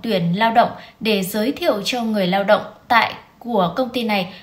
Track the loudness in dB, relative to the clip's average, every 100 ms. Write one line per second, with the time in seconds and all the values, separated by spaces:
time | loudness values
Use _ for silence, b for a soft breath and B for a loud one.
0 | -2 0 0 2 2 4 2 -2 B B
1 | -2 0 -2 -2 -2 0 0 0 -2 -4
2 | -2 0 0 0 4 2 2 -12 0 2
3 | 2 -4 -20 -16 -2 0 0 0 -4 -2
4 | -2 -2 -4 B